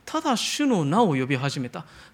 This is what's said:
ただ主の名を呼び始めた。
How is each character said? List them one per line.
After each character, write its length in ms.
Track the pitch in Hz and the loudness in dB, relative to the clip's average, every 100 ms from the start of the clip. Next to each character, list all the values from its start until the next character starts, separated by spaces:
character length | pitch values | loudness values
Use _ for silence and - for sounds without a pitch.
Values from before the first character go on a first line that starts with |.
た 160 | - 311 | -8 -4
だ 160 | 320 233 | 0 0
主 300 | - - 285 | 0 0 2
の 180 | 208 | 2
名 180 | 139 196 | 2 2
を 120 | 220 | 4
呼 120 | 135 127 | 2 0
び 100 | 131 | -2
始 240 | 139 143 | -2 -4
め 80 | 123 | -6
た。 160 | 87 - - - | -10 -14 -20 -20